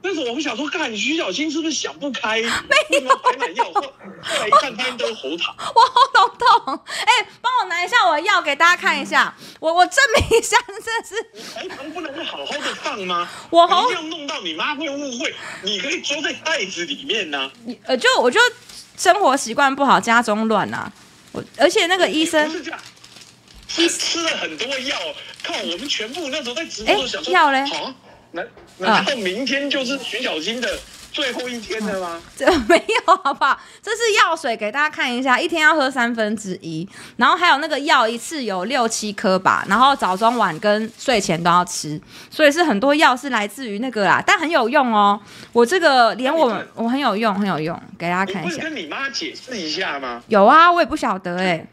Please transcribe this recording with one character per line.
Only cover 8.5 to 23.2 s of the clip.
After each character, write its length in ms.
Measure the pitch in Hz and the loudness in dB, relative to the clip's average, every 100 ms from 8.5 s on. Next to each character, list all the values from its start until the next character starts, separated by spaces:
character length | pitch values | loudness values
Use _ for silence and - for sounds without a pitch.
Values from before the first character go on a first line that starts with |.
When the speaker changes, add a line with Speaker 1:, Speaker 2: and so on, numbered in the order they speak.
Speaker 2:
大 140 | 277 339 | 2 4
家 80 | 359 | 4
看 240 | 370 311 | 0 -2
一 40 | |
下。 280 | 196 277 196 - | 0 2 0 -2
Speaker 1:
嗯。 60 | - - | -20 -6
Speaker 2:
我， 120 | 311 | 0
我 140 | 339 359 | 4 4
证 100 | 440 554 440 | 4 2 2
明 220 | - 440 | 4 2
一 40 | |
下， 140 | - 427 - | 4 0 0
真 100 | 403 | -12
的 320 | 427 453 - | -6 -8 -6
是。 540 | 403 466 403 - - | -10 -10 -14 -16 -14
Speaker 1:
你 60 | 370 | -14
喉 80 | - | -12
糖 140 | 285 | -12
不 80 | 330 | -10
能 240 | 311 285 | -10 -10
好 140 | 320 151 | -12 -10
好 140 | 139 | -10
的 220 | 285 269 | -6 -8
放 240 | 208 - 240 185 | -6 -8 -8 -4
吗？ 220 | 175 175 - - | -4 -4 -10 0
Speaker 2:
我 160 | 339 349 | 4 4
喉-， 220 | 370 480 | 4 0
Speaker 1:
你 40 | |
一 20 | |
定 160 | 359 311 | -2 -8
要 60 | 339 | -10
弄 100 | 285 | -10
到 140 | 302 | -8
你 140 | 185 | -8
妈 200 | 160 247 | -6 -6
会 160 | 285 311 | -6 -8
误 280 | 277 285 240 | -8 -10 -8
会， 160 | 277 - - - | -8 -10 -16 -10
你 160 | 196 202 | -8 -6
可 120 | 277 | -6
以 100 | 349 | -6
装 200 | - 285 | -6 -6
在 100 | 339 - | -6 -6
袋 200 | 311 311 190 | -4 -4 -4
子 180 | - | -6
里 200 | - 143 | -8 -8
面 280 | 269 220 165 | -6 -4 -4
啊。 160 | 143 135 - | -8 -8 -12
Speaker 2:
你， 140 | - 233 | -16 -14
呃， 120 | - 254 | -4 0
就， 120 | 494 494 | 2 4
我 100 | 226 | 2
就 100 | 349 480 453 - - - - | 4 2 0 -20 -20 -20 0
生 180 | 370 381 | 2 4
活 160 | 349 269 | 4 2
习 180 | 226 | -2
惯 200 | 220 277 | 0 0
不 100 | 269 | 2
好， 160 | 277 185 | 4 4
家 220 | 214 233 | 4 2
中 260 | 233 208 220 | 2 0 2
乱 240 | 214 123 | 0 0
啊。 160 | 110 151 - - - - | -6 -10 -14 -20 -20 -12
我， 100 | - - - | -12 -12 2
而 140 | 302 | 4
且 160 | 403 339 | 4 0
那 100 | 370 | 2
个 120 | 302 | 2
医 160 | 285 320 | 2 0
生 200 | 311 302 | 2 0
Speaker 1:
不 80 | 330 | -4
是 60 | |
这 80 | 302 | -10
样， 80 | - - - - - | -14 -18 -20 -20 -20